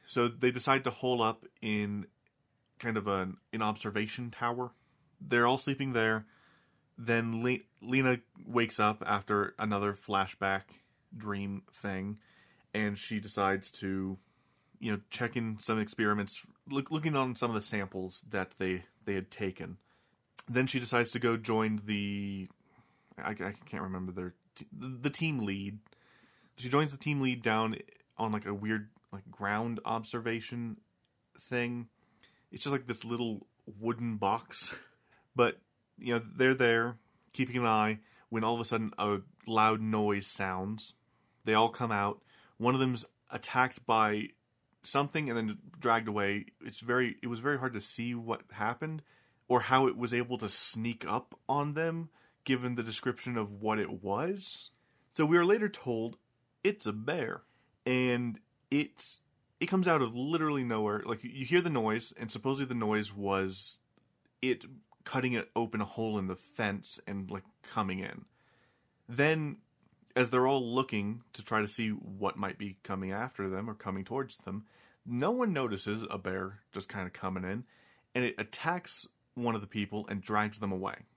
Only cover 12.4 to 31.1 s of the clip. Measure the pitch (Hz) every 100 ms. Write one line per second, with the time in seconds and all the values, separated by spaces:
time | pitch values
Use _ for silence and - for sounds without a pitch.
12.4 | _ _ _ 107 104 104 - 107 104 101
13.4 | 95 98 - - 95 95 95 95 _ _
14.4 | _ _ _ - 113 101 - - 117 123
15.4 | 113 104 - 110 104 - 104 104 98 -
16.4 | - _ - 139 135 156 156 139 131 117
17.4 | 120 110 - 104 95 95 92 - - 98
18.4 | 92 - 95 92 - _ - 95 95 -
19.4 | 98 - 82 92 _ _ _ _ _ -
20.4 | - 123 131 131 120 120 117 120 120 113
21.4 | 113 110 110 107 104 104 101 101 101 98
22.4 | 92 _ _ _ _ _ _ - 98 104
23.4 | 92 107 - 92 95 92 92 90 90 -
24.4 | _ - - - 131 123 143 147 160 135
25.4 | 101 98 98 104 - _ _ _ _ _
26.4 | _ - 123 143 151 135 147 143 131 120
27.4 | 113 110 110 104 - - _ - 110 104
28.4 | 101 101 107 110 107 _ _ 98 - -
29.4 | 101 107 117 113 - 113 110 120 117 113
30.4 | - 120 117 107 _ _ _